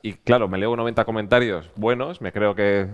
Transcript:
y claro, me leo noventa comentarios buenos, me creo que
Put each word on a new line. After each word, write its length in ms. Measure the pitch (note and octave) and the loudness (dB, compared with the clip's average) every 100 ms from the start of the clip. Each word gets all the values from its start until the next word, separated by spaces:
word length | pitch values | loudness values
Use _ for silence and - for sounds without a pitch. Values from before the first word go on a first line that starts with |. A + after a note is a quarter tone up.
y 120 | A2+ | -12
claro, 340 | F#2 - A#2+ G2+ | -4 2 2 2
me 80 | F#2+ | -2
leo 160 | G#2+ A#2 | -2 -2
noventa 280 | A#2 A2+ | -2 0
comentarios 640 | A2 A2 G#2 A#2+ A#2+ F2+ E2 - | -2 -2 2 2 2 -2 -8 -4
buenos, 460 | G#2+ A#2+ C#3+ F3+ | -2 0 -4 -8
me 100 | F#2+ | -8
creo 220 | G#2 G#2 | 0 0
que 340 | G2+ G2+ G2+ F#2+ | 2 2 2 -2